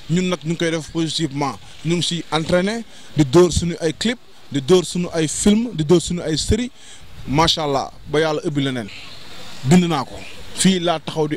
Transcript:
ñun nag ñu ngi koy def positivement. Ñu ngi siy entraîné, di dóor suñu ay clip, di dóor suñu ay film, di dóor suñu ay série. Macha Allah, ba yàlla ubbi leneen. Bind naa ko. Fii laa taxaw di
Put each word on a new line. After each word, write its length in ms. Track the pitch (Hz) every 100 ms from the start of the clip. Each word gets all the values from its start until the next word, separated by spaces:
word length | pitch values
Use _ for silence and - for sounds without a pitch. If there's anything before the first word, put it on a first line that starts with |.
| -
ñun 200 | 175 185
nag 100 | 175
ñu 60 | 156
ngi 40 | 170
koy 120 | 170
def 200 | 160 147
positivement. 640 | 165 160 151 156 139 139 104 - -
Ñu 120 | 151 175
ngi 60 |
siy 220 | - 170 -
entraîné, 540 | 156 156 180 190 226 220 - - -
di 80 |
dóor 260 | 139 170 180
suñu 220 | - 170 165
ay 120 | 165
clip, 260 | - 220 247 - - -
di 80 | 139
dóor 240 | 131 185
suñu 240 | 165 175 175
ay 140 | 165 156
film, 440 | - 208 214 240
di 100 | 160
dóor 160 | 151 175
suñu 200 | - 175
ay 140 | 135 160
série. 320 | - 220 247 - - - - - -
Macha 380 | 143 165 -
Allah, 260 | 147 135 101 - -
ba 140 | 147
yàlla 200 | 160 151 180
ubbi 160 | 143
leneen. 260 | 135 127 98 - - - - - - -
Bind 200 | 131 180
naa 200 | 170 147
ko. 100 | 123 - - - -
Fii 260 | - 190 185
laa 180 | 170 160
taxaw 280 | - 160
di 80 | 151